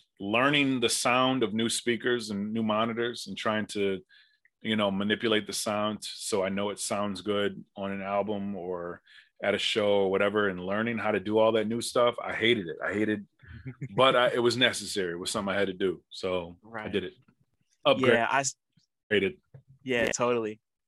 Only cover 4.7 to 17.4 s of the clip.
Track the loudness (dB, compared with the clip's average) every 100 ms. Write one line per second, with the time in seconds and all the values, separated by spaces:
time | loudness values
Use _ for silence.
4.7 | 0 0 0 0 0 2 0 0 -6 -2
5.7 | -2 -2 -4 -10 -10 -4 -2 0 -2 -4
6.7 | -4 -4 -2 -2 -4 -2 0 0 -4 -16
7.7 | -10 -8 -6 -2 -2 -2 -4 -6 -8 -6
8.7 | -6 -8 -12 _ -20 _ _ -2 0 0
9.7 | 2 4 4 4 2 2 2 0 -2 -4
10.7 | -2 -2 -2 0 -2 0 4 4 4 0
11.7 | -4 -2 2 2 2 -6 0 2 2 0
12.7 | -6 -4 -2 0 -2 -4 _ -20 -16 -14
13.7 | -12 -6 4 4 6 4 4 2 4 2
14.7 | 0 -6 -4 -4 -4 -4 -4 -2 0 0
15.7 | 0 -2 -2 _ -8 -4 -4 -4 -14 -16
16.7 | -12 -4 -4 -4 -12 _ _